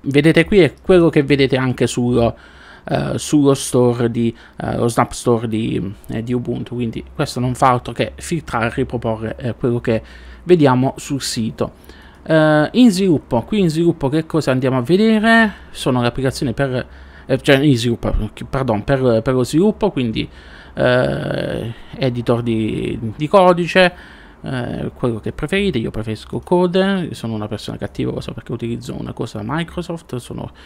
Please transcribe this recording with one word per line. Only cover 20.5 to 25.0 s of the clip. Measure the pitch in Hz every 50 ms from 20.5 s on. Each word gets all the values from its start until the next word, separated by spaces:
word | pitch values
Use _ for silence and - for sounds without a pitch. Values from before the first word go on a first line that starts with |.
| - - - - -
eh, | - - 123 123 127 - - - - - - - - - - - - - 117 113 - - - -
editor | - 139 127 120 120 117 - 120 117
di, | 120 120 113 110 110 104 - - - - - 117 117 110 -
di | - 151 147
codice, | - 196 180 180 175 170 175 160 - 190 185 175 - - - - - - - - - -
eh, | - - - 123 - - - - 131 123 -
quello | -